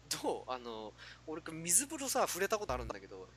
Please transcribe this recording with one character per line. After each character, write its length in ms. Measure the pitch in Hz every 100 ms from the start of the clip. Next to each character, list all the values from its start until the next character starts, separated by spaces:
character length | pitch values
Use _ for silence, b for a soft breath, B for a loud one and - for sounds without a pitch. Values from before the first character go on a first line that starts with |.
| -
ー、 140 | -
ど 220 | 285 123 -
う？ 40 |
あ 80 | 127
の、 340 | 120 110 107 - B B -
俺、 160 | 160 160
水 360 | 160 170 175 277
風 100 | 311
呂 120 | 277
さ、 180 | 262 196
触 140 | 175
れ 60 | 190
た 120 | 214
こ 80 | 208
と 60 |
あ 40 | 123
る 80 | 117
ん 20 |
だ 120 | 101
け 80 | 95
ど、 200 | 95 -